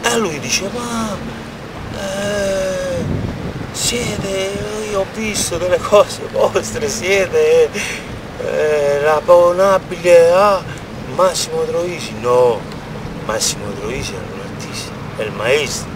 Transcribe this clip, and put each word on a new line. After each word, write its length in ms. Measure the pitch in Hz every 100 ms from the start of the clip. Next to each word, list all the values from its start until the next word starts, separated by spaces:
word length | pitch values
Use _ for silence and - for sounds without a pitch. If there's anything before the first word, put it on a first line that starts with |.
E 140 | 226 233
lui 220 | 208 151
dice: 300 | 127 - 190
"Ma, 440 | 233 240 226 220 190 - 226 - - - - - -
eh, 1040 | 196 196 202 208 - - 571 - 554 523 508 - - - - - -
siete, 960 | - - 240 226 208 196 190 190 202 208 214 214
io 80 | 202
ho 60 | 190
visto 440 | 208 220 202 - 170
delle 200 | 180 180
cose 500 | - - - - 113
vostre, 580 | - 127 123 113 - 147
siete, 800 | - 180 196 185 156 156 160 151 208 - - - - - -
eh, 600 | - 147 151 151 143 143
raponabile 1300 | 147 151 147 175 175 180 196 190 - 175 175 175 165
a 300 | 175 208 190 - - - - - 131
Massimo 480 | 185 165 - 160
Troisi." 500 | 160 165 175 170 110 107
No, 400 | 117 123 123 110 - - - - - - -
Massimo 460 | 110 - - 104 98
Troisi 340 | 104 135 135
è 40 | 117
un 220 | 107 107
artista, 500 | 98 - - - - - - -
è 60 |
il 100 | 107
maestro 560 | 101 107 143 131 - -